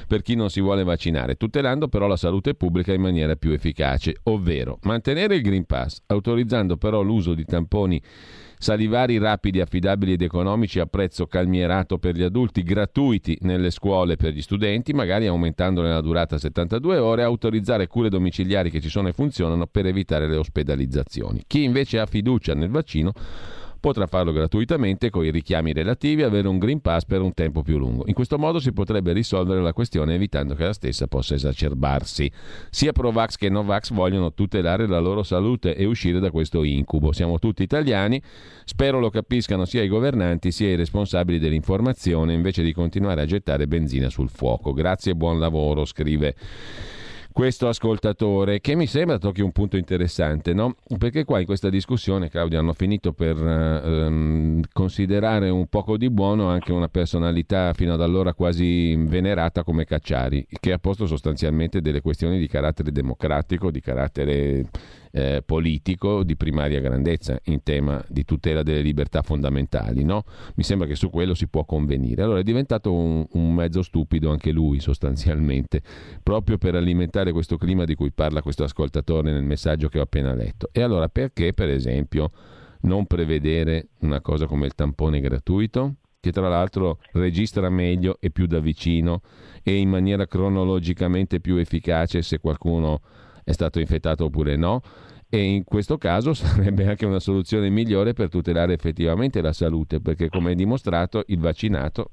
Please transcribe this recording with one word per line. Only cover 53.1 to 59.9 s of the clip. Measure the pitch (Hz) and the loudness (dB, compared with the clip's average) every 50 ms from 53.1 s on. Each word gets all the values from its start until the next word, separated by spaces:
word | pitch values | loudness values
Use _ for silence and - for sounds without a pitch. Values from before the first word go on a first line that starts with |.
| 76 | -2
per, | - 85 80 80 80 | 0 0 0 0 0
ehm, | 80 80 80 80 80 80 80 78 - 82 80 78 80 78 78 78 78 78 78 80 78 80 80 82 78 - - | 0 0 2 2 2 2 0 0 0 0 0 2 2 2 2 2 2 2 2 2 2 2 2 0 0 -2 0
considerare | - 92 92 - - 98 92 101 104 104 110 110 104 98 92 | 0 0 0 0 0 0 2 2 2 2 2 2 2 2 2
un | 92 92 87 - | 2 0 0 0
poco | - 104 92 110 110 | 0 -2 0 0 0
di | 107 123 127 | 0 2 2
buono | 120 98 98 101 104 107 101 90 | 2 2 2 2 2 2 2 2
anche | 87 87 - - 90 | 2 0 0 0 0
una | 87 85 80 | 0 0 0
personalità | - 92 85 - - 85 82 85 85 85 82 - 101 95 92 87 80 | 0 0 -2 0 0 0 0 2 0 0 0 0 0 0 2 0 0
fino | - 92 87 85 | 0 0 0 2
ad | 82 | 2
allora | 85 85 90 92 92 90 80 | 2 2 2 2 2 0 0
quasi | - 87 87 87 85 87 87 87 87 85 82 80 | 0 0 0 2 2 2 2 4 2 2 2 2
venerata | 80 80 78 82 90 92 98 101 87 82 87 - 90 82 | 2 2 2 2 2 2 2 2 2 0 0 0 -2 -2
come | - 80 80 78 | 0 0 0 0
Cacciari, | - | 0